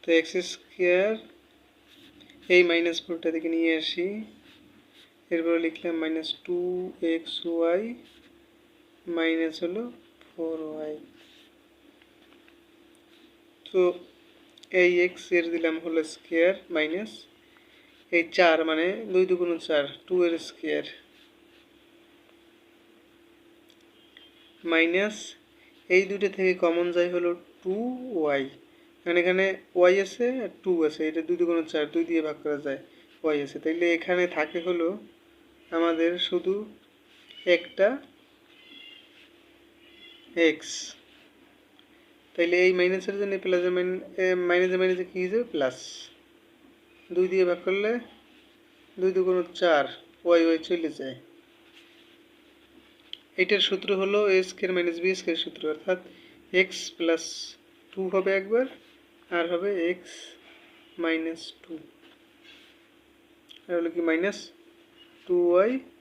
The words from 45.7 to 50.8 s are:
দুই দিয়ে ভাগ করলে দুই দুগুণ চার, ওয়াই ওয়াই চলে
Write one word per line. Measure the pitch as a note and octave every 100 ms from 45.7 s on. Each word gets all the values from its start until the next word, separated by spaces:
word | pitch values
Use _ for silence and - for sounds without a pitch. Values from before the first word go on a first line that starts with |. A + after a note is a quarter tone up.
| A#2+ - - - - _ _ _ _ - _ _ - -
দুই | F3 F#3
দিয়ে | F#3+ F3+
ভাগ | F3 -
করলে | F#3+ G#3 A#3+ A#3+ - _ - _ _ _ _ _ -
দুই | F#3 F#3
দুগুণ | F#3 F3+ F3 -
চার, | F3+ D3+ C3+ - - _ E3+
ওয়াই | E3+ E3
ওয়াই | D#3+ D#3+
চলে | F3